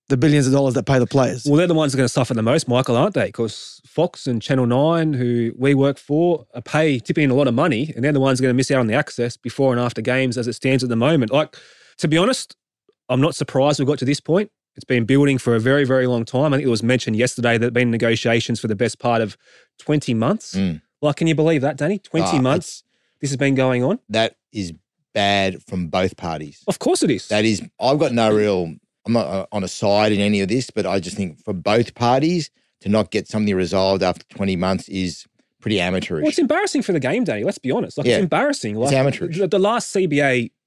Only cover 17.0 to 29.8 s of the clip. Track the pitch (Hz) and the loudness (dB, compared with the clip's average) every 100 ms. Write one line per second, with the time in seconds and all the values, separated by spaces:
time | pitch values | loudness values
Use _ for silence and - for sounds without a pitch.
17 | - 107 123 - 120 117 120 120 123 113 | 0 -2 -2 0 0 0 0 0 0 0
18 | 117 113 120 117 - 117 113 101 120 - | 0 0 0 0 0 -4 -4 -2 -2 -2
19 | 123 117 107 - _ - _ _ - 151 | 0 0 0 -6 _ -20 _ _ -2 -2
20 | - 113 117 214 - 190 190 78 - _ | 0 0 0 -2 -4 -4 -4 -4 -12 _
21 | 147 143 165 151 156 160 135 135 147 202 | -4 0 0 2 2 2 0 -2 -4 -4
22 | - 160 92 - 127 160 - - - _ | -4 -4 0 2 2 0 -4 -14 -20 _
23 | _ _ 143 135 139 135 131 123 127 220 | _ _ -6 -2 0 2 2 0 0 -2
24 | - 107 110 - _ 107 90 80 _ _ | -4 -2 -2 -4 _ -10 -8 -10 _ _
25 | _ 107 101 101 98 90 - 92 85 92 | _ -2 0 2 0 -4 -8 -6 -4 -2
26 | 95 - 87 78 76 - - - 262 370 | -2 -4 -8 -8 -10 -10 -6 -4 -2 0
27 | 185 110 - 107 110 101 - - 120 147 | 0 -2 -2 0 2 0 -4 -4 0 2
28 | 131 120 113 107 104 95 85 76 _ _ | 2 2 2 4 2 0 -4 -10 _ _
29 | - 117 98 95 - 107 92 - | -2 -2 0 -6 -6 -6 -6 -2